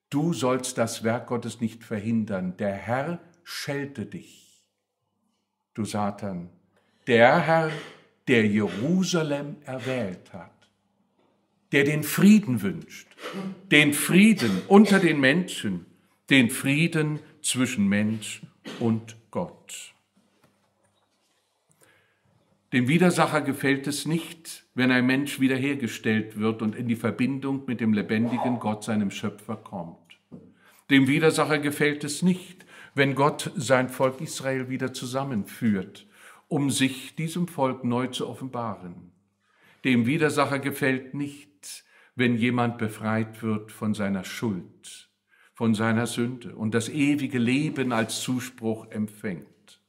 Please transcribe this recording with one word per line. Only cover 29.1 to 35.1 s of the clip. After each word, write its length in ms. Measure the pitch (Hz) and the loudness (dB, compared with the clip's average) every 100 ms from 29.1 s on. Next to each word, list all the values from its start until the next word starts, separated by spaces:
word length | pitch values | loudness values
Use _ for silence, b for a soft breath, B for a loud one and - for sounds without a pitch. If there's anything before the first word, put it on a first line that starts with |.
Schöpfer, 440 | - 104 - - 110 | -4 -8 -8 -14 -14
kommt. 640 | - 98 85 82 _ _ _ - - b b b b | -12 -12 -12 -16 _ _ _ -20 -20 b b b b
Dem 180 | 139 131 | 6 6
Widersacher 520 | 151 156 160 143 151 | 4 4 4 2 0
gefällt 440 | 147 147 151 147 | -2 0 0 -2
es 180 | 147 - | -6 0
nicht, 440 | 180 180 - - - B B | 0 0 -4 -20 -20 B B
wenn 200 | 135 139 135 | 0 2 4
Gott 360 | 147 147 160 - | 2 0 -6 -4
sein 340 | 117 127 127 | 2 2 2
Volk 320 | - 131 131 | 0 -2 -2
Israel 480 | 160 - 135 131 127 | -10 -8 -4 -4 -4
wieder 240 | 131 127 | -4 -6
zusammenführt, 1120 | 127 127 | -6 -6